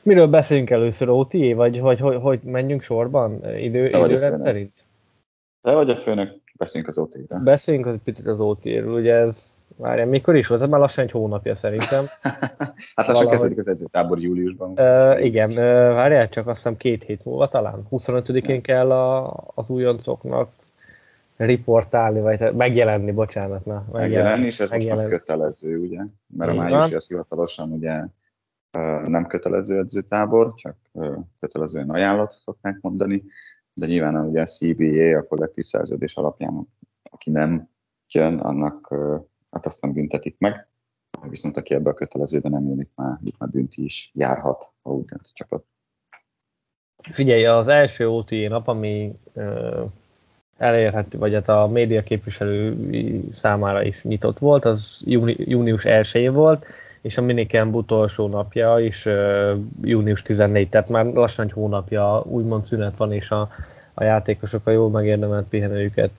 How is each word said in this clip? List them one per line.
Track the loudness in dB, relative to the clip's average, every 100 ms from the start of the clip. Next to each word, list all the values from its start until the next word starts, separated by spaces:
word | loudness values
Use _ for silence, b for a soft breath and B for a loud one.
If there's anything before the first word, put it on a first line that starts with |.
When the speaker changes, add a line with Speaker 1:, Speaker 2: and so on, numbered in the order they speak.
Speaker 1:
Miről | 6 8 8
beszéljünk | 6 6 2 2
először, | 2 2 0 2
O | 2 2
T |
A, | 2 2 4
vagy, | 2 2
vagy | 0 2
hogy, | 2 0
hogy | 0 -2
menjünk | -2 -4 -2 -4
sorban, | -2 -2 0 0 -2 -4 -8 -6
idő, | -4 0 2
Speaker 2:
Te | 4
vagy | 4
a |
Speaker 1:
időrend | 4 0 0
Speaker 2:
főnök. | -2
Speaker 1:
szerint? | -4 -8 _ _ _ _ _ _ _ _ _
Speaker 2:
Te | 2
vagy | 4 4
a | 0
főnök, | -2 -2 -4 -8 _ _
beszéljünk | -8 -6 -6
az | -6
O | -6
T | -8
A-ről. | -12 -2
Speaker 1:
Beszéljünk | 4 4 2 -2 -2
az | -6
picit | -8 -8 -6
az | -2
O | -2 -2
T | -4
A-ről, | -4 -2 0
ugye | 4
ez, | 4 4 0 -16 -20 _ -10
várjál, | -4 -2 2
mikor | 2 4 4
is | 4
volt? | 0
Ez | 2
már | 4
lassan | 2 2
egy | -4
hónapja | -2 -4 -4 -4 -4
szerintem. | -4 -4 -2 -2 -2
Speaker 2:
<laughs> | -6 -6 -6 -10 -8 -12 -12 -8 -4
Hát | 2
lassan |
Speaker 1:
Valahogy | 4 4
Speaker 2:
kezdődik | 4 2 -2
az | -4
edzőtábor | -6 -2 -2 0 -2
júliusban. | -2 -2 -4 -6 -8 2
Speaker 1:
Ö, | 6 8 6 6
igen, | 2 2 0 2
ö, | 4 6 6
várjál | 4 4 4 2
csak, | -2 -6
azt | -4
hiszem | -6 -2
két | -2 -4
hét | -6 -10 -8
múlva | -2 0
talán. | 0 -4 -8 -8
Huszonötödikén | -6 -2 -4 0 -2 0
Speaker 2:
Nem. | -4
Speaker 1:
kell | 0 2 4
a, | 2 2 0 -4 -12 -12
az | -12 -6
újoncoknak | -2 0 -2 -6 -8 -4 -4 -4 _ _ _ b b b b b _
riportálni, | 0 0 2 2 2 0 2 2
vagy | 0 0
te-, | 0
megjelenni, | 0 2 4 2 2 -2
bocsánat, | -2 -4 -4 -8 -8 -8
na, |
Speaker 2:
Megjelenni, | -10 -8 -4 0
Speaker 1:
megjelenni, | 2 2 2 0
Speaker 2:
és | -2
ez | -4
most |
már | -2
Speaker 1:
megjelenni. | -2 -2 -2
Speaker 2:
kötelező, | -4 -2 -2 -2 -4 -6 -6
ugye? | -6 -8 -12 _ _ -6
Mert | -4
a |
Speaker 1:
Így | -2
van. | 2
Speaker 2:
májusi | 2 2 -2
az | -6
hivatalosan | -10 -8 -4 -4 -6 -8
ugye, | -6 -6 -6 -8 _ _ _ _ _ _ -6
ö, | -4 -4 -2
nem | -2 -2
kötelező | -4 -2 -2 -2 -4
edzőtábor, | -4 -6 -4 -2 2 4 2 -2
csak, | -16 -18 _
ö, | -8 -8 -8 -14 _
kötelezően | -10 -6 -6 -6 -6
ajánlott, | -2 0 0 -2 _
szokták | -16 -10 -10 -8
mondani, | -8 -4 -2 -2 -6 B B B _
de | -8 -2
nyilván | 0 0 -2 -2
ugye | -2
a | -2
C | -4 -4 0
B |
A, | 2 4 4 2
a | 0
kollektív | -4 -4 -6 -6
szerződés | -4 -4 -4 -6 -4
alapján, | -6 -4 -8 -8 -12 _ _ _ -20
aki | -14 -4
nem | -2 0 -2 -6 _ _ _ _
jön, | 0 0 0
annak, | -4 -4 -4 -6 -8
ö, | -6 -4 -4 -8 _ _
hát | -10 -10
azt | -6
nem | -6
büntetik | -4 -4 -6 -8 _
meg, | -4 -4 _ _ _ _ _ -18 -14
viszont | -10 -8 -8
aki | -4
ebbe | -2 -2
a |
kötelezőbe | -4 -8 -6 -4 -4 -2
nem | -4 -2
jön, | -6
itt | -8 -8
már, | -8 -8 -12
itt | -10
már | -6
bünti | -4 -6 -6
is | -10 -10 -12
járhat, | -4 -2 -2 -4 -4 -10 _
ha | -8
úgy | -8 -8
dönt | -16
a | -20
csapat. | -20 -10 -10 _ _ _ _ _ -20 _ _ _ _ _ _ _ _ -14
Speaker 1:
Figyelj, | 0 4 6 6
az | 4 6
első | 4 4 2 -2
O | -2
T | -4
A | -4 -2
nap, | -4 -4
ami, | -4 -4 -4 -6 -10 _
ö, | -10 -8 -6 -6 -6 -8 -12 _ _ _ _ _ _
elérhető, | 2 2 2 0 -6 -4
vagy | -2
hát | 0 2
a | 2 4
média | 2 2 0
képviselői | 0 -4 -4 -6 -4 -2 -2 -4 -4 -4 -4 -6 -8
számára | -2 0 2 0 0
is | -2 -4
nyitott | -6 -2 -2 0
volt, | 4 4 4
az | 0 -6 -12 0
júni-, | 2 2 -2
június | -2 0 2 0 4
elsején | 2 4 2 2
volt, | 6 6 4 B B B B
és | -6 -2
a |
minicamp | 0 0 2 2 2 0
utolsó | 0 2 2 0 -2
napja | -2 -4 0 2 4
is, | 2 -2 -2
ö, | 0 2 2 2 0 -6 -6
június | 0 2 2 -2
tizennégy, | -2 2 4 4 4
tehát | 2 2
már | 0 2
lassan | 2 2 0 -6
egy |
hónapja | -4 -4 -4 -4 0 2 0 -2
úgymond | -4 -2 -4 -2
szünet | -4 -4 -2
van, | -2
és | -2 -2
a, | -2 -4 B B B B
a | -2
játékosok | 2 2 0 -4 -4 -4 2
a |
jól | 2 2
megérdemelt | 2 0 0 0 -2 -2
pihenőjüket | -4 -2 -2 -4 0 -2